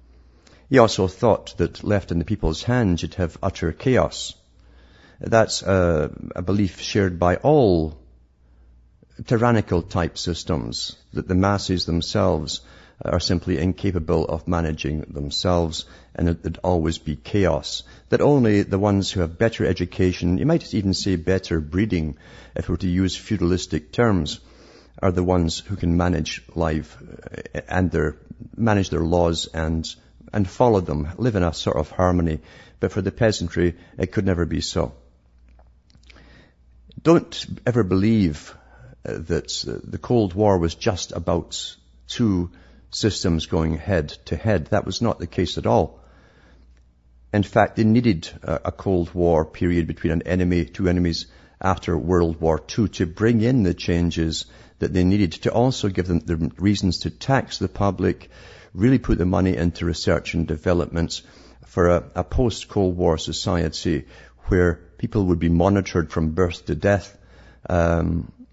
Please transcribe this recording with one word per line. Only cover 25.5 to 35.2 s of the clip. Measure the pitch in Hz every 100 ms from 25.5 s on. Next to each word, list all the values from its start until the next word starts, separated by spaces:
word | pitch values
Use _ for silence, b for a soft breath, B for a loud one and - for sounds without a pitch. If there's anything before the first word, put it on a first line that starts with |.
| -
who | - 98
can | 85 85
manage | 87 85 76 - -
life, | 82 82 78 76 - - - - - -
uh, | - -
and | 92 90
their, | 82 76 - - - - -
manage | 110 104 90
their | 85
laws | 82 87 85 82 -
and, | 80 80 82 80 - b - -
and | 104 95
follow | - 123 101
them, | 82 76 73 -
live | 120 104
in |
a | 87
sort | - - 69
of | 73
harmony. | - 90 87 82 78 B B B -
But | 95
for | 104
the | 95
peasantry, | - 113 - 87 92 87 B B -
it | 92
could | -
never | 95 85 80
be | 78
so. | - 87 67 - _ _